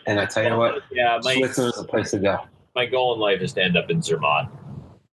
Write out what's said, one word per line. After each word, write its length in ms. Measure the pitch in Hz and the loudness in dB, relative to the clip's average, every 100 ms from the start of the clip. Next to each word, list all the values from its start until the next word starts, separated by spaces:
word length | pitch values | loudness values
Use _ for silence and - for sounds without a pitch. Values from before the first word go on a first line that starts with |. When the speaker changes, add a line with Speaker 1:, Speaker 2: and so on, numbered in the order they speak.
| - | -2
Speaker 1:
And 140 | 101 | 0
I 60 | 95 | 0
tell 180 | 110 | 0
you 120 | 113 113 | 0 2
what, 260 | 117 107 - | 2 0 -6
Speaker 2:
Yeah, 260 | 123 120 117 | 0 2 2
my 100 | 123 | 0
Speaker 1:
Switzerland's 420 | 131 127 131 120 110 | 2 2 0 -2 -2
the 60 | |
place 280 | 85 113 101 | -2 -2 0
to 60 | 107 | 0
go. 180 | 98 90 - - _ 123 | 0 0 -6 -20 _ -4
Speaker 2:
my 100 | 123 | 0
goal 280 | 127 123 | 0 0
in 60 | 113 | 0
life 200 | 104 95 | 2 0
is 120 | 92 | 0
to 80 | 98 | 0
end 120 | 90 87 | 2 2
up 140 | 80 | 0
in 100 | 82 | -2
Zermatt. 460 | - 80 73 76 - - - - - - _ | 0 0 2 0 -2 -12 -16 -16 -18 -20 _